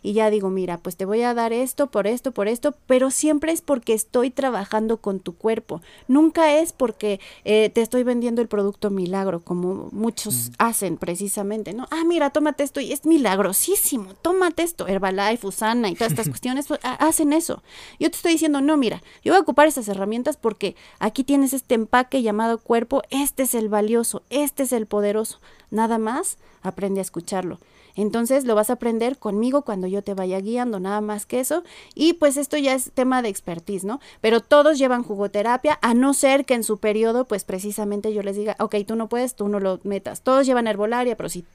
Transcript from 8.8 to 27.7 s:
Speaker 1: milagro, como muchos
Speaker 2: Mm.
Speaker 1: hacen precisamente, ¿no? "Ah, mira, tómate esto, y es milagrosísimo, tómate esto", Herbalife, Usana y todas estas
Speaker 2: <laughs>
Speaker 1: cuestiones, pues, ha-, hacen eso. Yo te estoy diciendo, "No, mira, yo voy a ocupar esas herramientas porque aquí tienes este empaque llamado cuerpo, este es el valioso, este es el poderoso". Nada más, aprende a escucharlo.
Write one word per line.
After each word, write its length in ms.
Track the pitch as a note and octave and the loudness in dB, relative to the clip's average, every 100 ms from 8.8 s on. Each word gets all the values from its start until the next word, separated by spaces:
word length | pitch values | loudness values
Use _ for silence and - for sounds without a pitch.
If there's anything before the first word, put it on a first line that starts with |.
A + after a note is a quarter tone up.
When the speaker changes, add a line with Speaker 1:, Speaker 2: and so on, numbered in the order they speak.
| G#3 | -2
Speaker 1:
milagro, 500 | G3 F3 F#3+ G3 E3+ | -2 -2 -2 -2 -4
como 480 | E3+ F3 F3+ G3 - | -4 -4 -2 -4 -8
muchos 600 | G3+ A3+ A3+ G#3+ B2 A#2+ | -4 -4 -4 -6 -4 -6
Speaker 2:
Mm. 20 | B2 | 0
Speaker 1:
hacen 380 | A#3 A3+ F#3+ D#3+ | 0 0 -4 -4
precisamente, 760 | F3 F3+ G3+ G#3 G3+ A3 G3+ | -6 -6 -6 -6 -4 -6 -8
¿no? 160 | G#3+ B3+ | -10 -8
"Ah, 140 | D#4 E4 | -2 0
mira, 240 | E4+ C#4+ | 2 2
tómate 320 | D4+ D4+ C#4+ | 2 0 -2
esto, 160 | C#4+ C#4 | -4 -4
y 120 | C4 | -6
es 120 | D4 | -4
milagrosísimo, 1080 | D4+ E4 A3 F#3+ F#3+ G3 - G4 - B3+ F#3+ F#3+ | 2 4 4 2 0 0 0 0 0 -4 -8 -6
tómate 400 | E4 F#4 F4+ E4 | 0 2 2 0
esto", 240 | E4+ - - | -4 -4 -4
Herbalife, 580 | G3 F#3+ F#3+ G3+ A#3 G3 | -2 0 0 0 0 -4
Usana 420 | - A3 A#3+ A3 | -2 0 0 0
y 40 | E3+ | 0
todas 160 | A3+ | -2
estas 160 | F#3+ F#3+ | 0 -4
Speaker 2:
<laughs> 0 | |
Speaker 1:
cuestiones, 400 | B2+ B3 C4 D4 | -4 -4 -4 -4
pues, 100 | D4+ | -6
ha-, 100 | B3 | -6
hacen 380 | B3+ D#4 D#4+ D4+ | 0 2 4 2
eso. 300 | D#4 D#4+ - _ - - - | 2 0 -8 _ -20 -20 -4
Yo 120 | D#4 | -4
te 60 | - | 0
estoy 160 | F4 | 0
diciendo, 280 | E4 D#4+ C#4+ | 2 2 2
"No, 160 | C#4 D4+ | 2 2
mira, 260 | A3+ E3 - - | 2 -2 -12 -6
yo 80 | - | 4
voy 60 | F4+ | 4
a 40 | |
ocupar 260 | D#4 C#4+ D4+ | 4 4 4
esas 200 | C#4+ G#3 | 4 -4
herramientas 480 | F#3+ G3 A3+ B3+ D4 | -4 -4 -2 -4 -2
porque 400 | A3+ G#3+ G3 - - _ | -4 -2 -6 -8 -20 _
aquí 260 | G#3 A#3+ | -4 -2
tienes 280 | C4 C#4 C4+ | 2 4 4
este 220 | C4+ - | 0 0
empaque 480 | A#3 A3 B3 B3+ C4+ | 0 4 2 2 0
llamado 360 | A3+ G#3 A3+ A3+ | 0 0 0 -2
cuerpo, 440 | - A#3 A#3 C#4 - | 2 0 2 -2 -2
este 340 | C4+ C#4 - | -2 -2 -2
es 100 | B3+ | -2
el 140 | A#3+ A3 | 0 0
valioso, 540 | G#3 G#3+ A#3 A#3 - _ | 0 2 2 0 -6 _
este 340 | C4 D4 - | -2 -2 -2
es 80 | C4 | -2
el 140 | A#3+ A3 | -2 -2
poderoso". 540 | G#3 G3+ G#3+ A3+ - - - _ | 0 0 0 -4 -10 -20 -20 _
Nada 260 | G#3+ A3+ A3+ | -2 0 0
más, 380 | A3 C4 G4 - - _ | -2 -4 -6 -8 -18 _
aprende 380 | F#3+ F#3 G3 G3 | -10 -6 -4 -4
a 20 | |
escucharlo. 560 | F#3 F3 F3 F#3+ F3+ D3+ _ | -6 -10 -6 -6 -6 -10 _